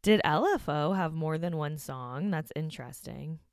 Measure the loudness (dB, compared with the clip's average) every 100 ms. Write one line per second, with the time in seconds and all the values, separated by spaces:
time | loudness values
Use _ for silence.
0 | 8 6 6 4 4 2 0 0 2 2
1 | 0 -2 -2 -2 -2 -2 -2 -4 -8 -8
2 | -6 -4 0 0 -2 -4 -6 -6 -12 -12
3 | -12 -10 -8 -10 _